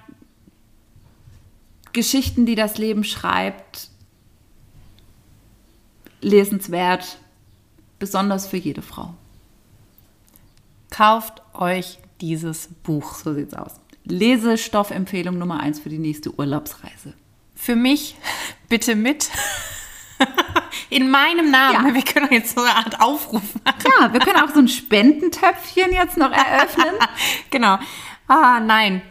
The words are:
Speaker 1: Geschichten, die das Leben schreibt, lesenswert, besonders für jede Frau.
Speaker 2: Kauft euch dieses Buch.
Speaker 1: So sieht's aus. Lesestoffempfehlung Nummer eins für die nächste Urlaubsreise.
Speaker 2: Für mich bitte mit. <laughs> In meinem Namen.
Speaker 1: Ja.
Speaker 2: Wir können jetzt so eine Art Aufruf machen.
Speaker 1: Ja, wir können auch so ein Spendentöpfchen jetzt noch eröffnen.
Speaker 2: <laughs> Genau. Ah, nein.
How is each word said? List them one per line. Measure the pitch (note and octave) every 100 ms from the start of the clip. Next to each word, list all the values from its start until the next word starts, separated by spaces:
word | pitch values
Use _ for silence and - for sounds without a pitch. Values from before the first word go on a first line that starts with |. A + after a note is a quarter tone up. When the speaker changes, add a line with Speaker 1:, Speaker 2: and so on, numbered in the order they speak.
| - - _ _ _ _ _ _ _ _ _ _ _ - _ _ _ _ _
Speaker 1:
Geschichten, | A#3+ A3+ C4+ C4 - A#3
die |
das | A3 G#3+ G#3+
Leben | A3 G#3+
schreibt, | G3+ - - F#3 F#3+ G3 - - - _ _ _ _ _ _ _ _ - - - _ _ _ _ _ _ _ _ _ _ - _
lesenswert, | G3+ G3+ G3+ G3+ - F3 F3+ F3+ - - _ _ _ _ _ _ _ _
besonders | G3 F#3+ G3 F#3+ F#3+
für | F#3
jede | E3 -
Frau. | - - - F3 _ _ _ _ _ _ _ _ _ _ _ _ _ _ _ _ _
Speaker 2:
Kauft | - G#3+ A3+ A3+ - _
euch | - F3 F#3 F3+ - - -
dieses | E3 D#3+ E3 D#3+ - E3+
Buch. | - D3+ -
Speaker 1:
So | - D#3+
sieht's | C#3+ -
aus. | - - - _ _
Lesestoffempfehlung | - F3+ A3 B3+ A3+ A3+ - G#3 G3+ - F#3+ F#3+ F3 F3+
Nummer | F3 D#3+
eins | D3 D3+
für | -
die | D#3
nächste | D#3+ D3+ - -
Urlaubsreise. | C#3+ D3 - - - - - - _ _ _
Speaker 2:
Für | - - A#3
mich | B3 D4 - - - - - - _
bitte | A#3 - A3
mit. | A#3 D4 - - - - - - - - - -
<laughs> | C4 D#4 - E4 - - -
In | C4 C4
meinem | C4+ D4+ F4 D#4+
Namen. | C4 C4+ A#3+ C4
Speaker 1:
Ja. |
Speaker 2:
Wir | B3+
können | - D4 C#4+
jetzt | A#3+ A3
so | -
eine | A#3+
Art | A3 A3+ -
Aufruf | A#3 D4 - A3 G3+ -
machen. | - - - C5
Speaker 1:
Ja, | B3+
wir | A#3+
können | A#3+ F#4
auch | D4
so | D4
ein | B3+
Spendentöpfchen | - - G#3 A#3+ D4+ F4+ - F#4 F#4+ - - F#4
jetzt | F#4 F4+ F4
noch | C4+
eröffnen. | - C4+ C4+ D4 - D#4+ G4+ A#3 -
Speaker 2:
<laughs> | - - -
Genau. | C4+ A3+ G3 - - - - -
Ah, | C4 B3+ A#3+
nein. | A3 A3 G#3+ F#3 -